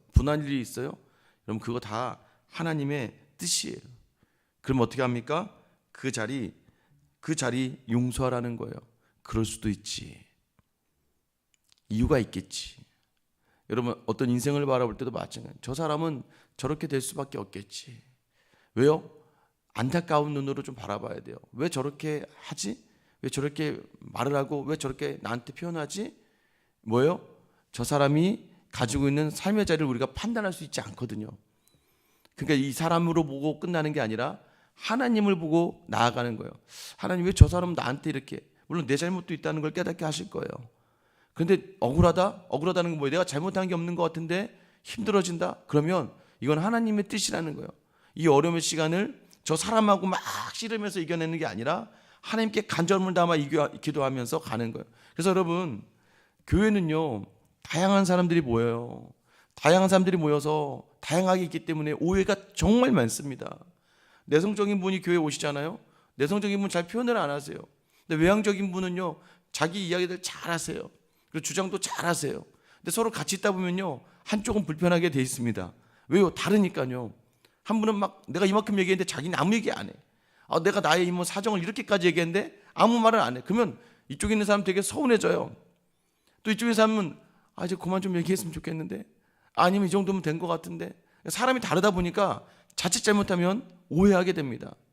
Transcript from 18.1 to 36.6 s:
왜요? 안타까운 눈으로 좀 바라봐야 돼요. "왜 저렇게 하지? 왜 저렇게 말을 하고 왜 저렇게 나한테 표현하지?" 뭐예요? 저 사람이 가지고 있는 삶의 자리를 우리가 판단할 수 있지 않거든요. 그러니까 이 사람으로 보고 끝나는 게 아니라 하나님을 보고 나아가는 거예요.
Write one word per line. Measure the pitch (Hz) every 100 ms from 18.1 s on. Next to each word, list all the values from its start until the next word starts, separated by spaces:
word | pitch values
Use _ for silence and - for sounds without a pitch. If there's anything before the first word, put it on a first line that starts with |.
| _ _ _ _ _ _ 110
왜요? | 139 160 - - _ _ _ _ _
안타까운 | - 127 170 170 151 147
눈으로 | 143 139 139
좀 | 135 120
바라봐야 | - 101 113 -
돼요. | - - -
"왜 | 117 170
저렇게 | 135 139 143 156 147 - -
하지? | - - 202 240 _ _ _ _
왜 | 127
저렇게 | - 143 151 151 - - -
말을 | - - 127 143
하고 | 135 147
왜 | 135 -
저렇게 | 135 131 143 123
나한테 | 104 120 127
표현하지?" | - 170 165 147 190 233 - _ _ _ _ _ _
뭐예요? | 110 120 151 180 - - _ _ _
저 | -
사람이 | 120 147 139 151 185 233 - _ _
가지고 | - 117 143 139
있는 | 147 151
삶의 | - 190 214 180
자리를 | 156 147
우리가 | 120 131
판단할 | - 220 226 196
수 | 170
있지 | 147 -
않거든요. | 110 - 120 107 107 - _ _ _ _ _ _ _ _ _ -
그러니까 | 147 139 139
이 |
사람으로 | 123 165 170 170 170 147
보고 | 139 151 147
끝나는 | 180 170 151
게 | 147
아니라 | 110 110 139 196 _ _ _ -
하나님을 | - 233 247 220 202 180
보고 | 160 165 170 - -
나아가는 | 107 117 123 120 110
거예요. | - -